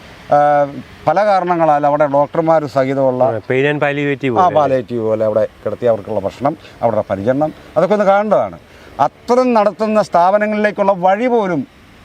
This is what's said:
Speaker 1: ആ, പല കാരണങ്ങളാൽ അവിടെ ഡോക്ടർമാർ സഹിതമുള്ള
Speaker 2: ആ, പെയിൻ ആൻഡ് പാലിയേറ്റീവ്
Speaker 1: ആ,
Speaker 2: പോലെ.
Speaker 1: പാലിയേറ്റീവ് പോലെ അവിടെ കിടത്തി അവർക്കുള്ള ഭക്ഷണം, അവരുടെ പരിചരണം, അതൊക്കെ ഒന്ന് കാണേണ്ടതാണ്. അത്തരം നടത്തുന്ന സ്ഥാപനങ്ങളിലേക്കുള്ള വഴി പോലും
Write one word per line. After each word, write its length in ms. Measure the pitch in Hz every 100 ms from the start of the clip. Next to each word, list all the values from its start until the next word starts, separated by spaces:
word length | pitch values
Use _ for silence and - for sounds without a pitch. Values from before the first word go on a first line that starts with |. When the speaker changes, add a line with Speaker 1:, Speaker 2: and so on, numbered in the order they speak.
| - - -
Speaker 1:
ആ, 60 | 147 147 147 143 131 - - 151
പല 180 | 175 208
കാരണങ്ങളാൽ 600 | 190 180 170 160 147 147
അവിടെ 220 | 147 151
ഡോക്ടർമാർ 580 | 139 139 - 160 160 147
സഹിതമുള്ള 580 | 139 135 139 135 127
Speaker 2:
ആ, 180 | 127 110 -
പെയിൻ 180 | 131 143
ആൻഡ് 140 | 147
പാലിയേറ്റീവ് 580 | 143 143 143 135 135 117
Speaker 1:
ആ, 40 |
Speaker 2:
പോലെ. 120 | 180 151
Speaker 1:
പാലിയേറ്റീവ് 480 | 139 131 113 120
പോലെ 220 | 110 107 110
അവിടെ 220 | 107 104 - 110
കിടത്തി 200 | 104 120
അവർക്കുള്ള 340 | 110 98 107
ഭക്ഷണം, 380 | 98 - 131 160 - -
അവരുടെ 220 | 117 107 -
പരിചരണം, 440 | 98 104 135 156 - - -
അതൊക്കെ 180 | 180 208
ഒന്ന് 100 | 196
കാണേണ്ടതാണ്. 540 | 196 214 165 104 82 - - - -
അത്തരം 540 | 143 - - 247 254
നടത്തുന്ന 480 | 226 208 165 214 214
സ്ഥാപനങ്ങളിലേക്കുള്ള 880 | 190 175 175 208 208 214 208 202 196
വഴി 360 | 190 185 202 247
പോലും 400 | 233 196 156 120 - - -